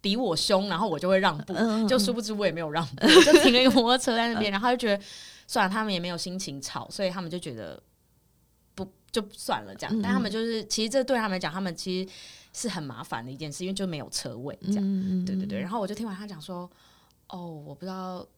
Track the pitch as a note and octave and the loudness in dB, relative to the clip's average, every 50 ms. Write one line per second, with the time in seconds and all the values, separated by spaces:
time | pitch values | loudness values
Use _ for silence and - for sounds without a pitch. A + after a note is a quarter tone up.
0 | - G3+ G3 A#3 B3+ G3+ E3 D#3 - - G#3 F#3+ G3 G#3 F3 E3 E3+ E3+ E3 C#3+ | 0 0 0 2 2 0 0 0 2 2 2 2 2 0 0 0 0 0 -2 -2
1 | E3+ F3+ F#3+ F#3+ G3 F#3+ D#3+ D3 D3 - F#3 - A3 A#3 G#3+ A3 A3+ G3+ B3+ B3+ | 2 4 4 4 4 2 0 0 -6 -6 0 0 2 2 2 2 2 2 4 2
2 | G3+ G3 B3 A#3 A3 G#3+ G#3+ G3+ G#3 F3+ D#3 E3 E3 D3+ D3 D#3+ E3+ B2+ - - | 2 2 0 -2 -4 -4 -4 0 0 0 0 0 -4 -2 -2 -2 -2 -2 -4 2
3 | - D4+ D#4 F4+ E4 D4 D4+ D4+ D4+ C#4 A#3 B3 C4 C4+ G#3 B3+ A#3 A#3 B3 C4 | 6 10 10 10 10 12 10 10 10 8 6 8 6 6 6 6 6 6 4 2
4 | - - A3+ A3+ A3+ A#3 A#3 G#3+ G#3+ G#3 G3 G3 G#3+ B3 B3 B3 B3 A3 G3+ G3+ | 2 2 2 2 2 0 0 0 0 0 0 0 2 2 0 2 2 0 0 0
5 | G3+ - - - - - - - - - - A#3+ G#3 F#3+ G3 A3 A3 G#3+ G3 F3 | -2 -10 -18 -18 -18 -20 -20 -20 -14 -4 0 2 2 2 2 -2 -2 0 -2 -2
6 | F3 F3+ F3 E3+ - F#3 F3 F#3+ F#3+ - C#3 C#3 C3+ - - - A#2 - - - | -2 -4 -4 -6 -6 -6 -6 -8 -8 -8 -10 -10 -10 -8 -8 -8 -10 -10 -6 -4
7 | G3+ F#3 F3 F#3+ F3+ E3 E3+ F3+ - D#3 B2 A2 G2+ E2 C2+ - _ _ _ _ | -4 -2 -2 -4 -8 -6 -8 -8 -8 -8 -10 -10 -10 -12 -12 -16 _ _ _ _
8 | _ _ _ _ _ _ _ _ _ _ _ _ _ _ _ - F#3+ F#3+ _ _ | _ _ _ _ _ _ _ _ _ _ _ _ _ _ _ -12 -12 -12 _ _
9 | _ _ - - G#3 G3+ - - - - G#3 A#2 G#2 G2 G2 - - - G#3 A3+ | _ _ -6 -6 -6 -6 -14 -12 -6 -4 -4 -4 -6 -10 -12 -10 -6 -4 -2 -2
10 | G3+ G3 G3 G3 - G3+ G3 A3 A3+ A#3 A3+ A3+ G3+ G#3 - - A3 A3+ A3 C4+ | 0 0 0 0 0 -2 -2 -4 -4 -2 -4 -6 -4 -4 -2 -2 -2 0 0 0
11 | B3+ C4 C4+ A#3 A3 G#3 F#3+ F#3 F#3+ D#3+ D#3 F#3+ G3 F3+ E3+ - - F#3+ F3+ F#3 | 2 2 0 0 0 -2 -2 -2 -4 -4 -4 -4 -4 -4 -6 -6 -6 -4 -4 -4
12 | F#3 F#3 - - - - - - - _ _ - - A#3 F#3 F3+ D3+ C3+ A#2 A2+ | -4 -8 -12 -18 -20 -20 -20 -20 -20 _ _ -8 -6 -6 -6 -6 -8 -8 -10 -10
13 | C3+ - - A#2+ A#2 B2+ C3+ C3+ D#3 D3+ C#3 - F3+ F#3 G3 G3 G3 F#3 E3 D3 | -10 -8 -8 -8 -8 -8 -10 -10 -10 -10 -8 -6 -6 -4 -4 -4 -4 -4 -4 -6
14 | A#2 - - - - C3+ - A2+ B2+ C#3+ - - - F#3 G3+ G#3 G3 G3 G3 F#3+ | -8 -8 -8 -8 -8 -8 -10 -8 -10 -10 -10 -8 -4 -2 0 0 0 0 0 0
15 | F#3+ F#3+ F#3 F#3 F3+ F#3 F#3+ F#3+ F#3+ G3+ G3+ G3 G3 F3+ G#3 A#3+ G3+ F#3 G#3 G#3+ | 0 0 0 0 0 -2 -2 -2 -4 -4 -4 -6 -6 -4 -4 -4 -4 -4 -6 -6
16 | A#3 A3+ F#3+ F#3 G#3 G3+ G3 D#3 D3+ - F#3 F3 F3+ F3+ _ _ _ _ _ _ | -8 -8 -8 -10 -12 -14 -14 -14 -12 -12 -12 -12 -12 -14 _ _ _ _ _ _
17 | _ _ _ _ _ _ - F#3 F3 E3+ D#3+ D3+ D3 D3+ C#3+ - F3+ F#3+ F#3 F#3+ | _ _ _ _ _ _ -14 -12 -12 -12 -12 -14 -14 -16 -14 -12 -10 -10 -8 -8
18 | F#3 F#3 F#3 F3+ - - _ | -8 -8 -8 -10 -12 -14 _